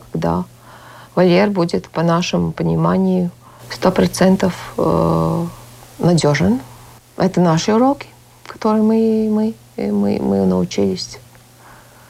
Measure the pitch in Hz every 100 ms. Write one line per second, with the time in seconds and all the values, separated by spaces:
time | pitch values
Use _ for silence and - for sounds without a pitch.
0 | - 165 165 175 185 - - - - -
1 | - - 180 175 208 196 170 185 - -
2 | 170 165 180 175 82 - 165 165 - 185
3 | 190 185 175 - - - - - 185 180
4 | 185 - 190 185 185 - - - 165 165
5 | 165 165 165 165 170 - - - - -
6 | 160 170 147 147 180 254 - - - -
7 | _ - 190 180 175 160 - 214 254 277
8 | - - - - - - 220 220 214 226
9 | 226 220 220 214 220 220 - - 208 208
10 | 202 - 196 98 98 92 90 - 98 92
11 | - - - - - - - - - -
12 | -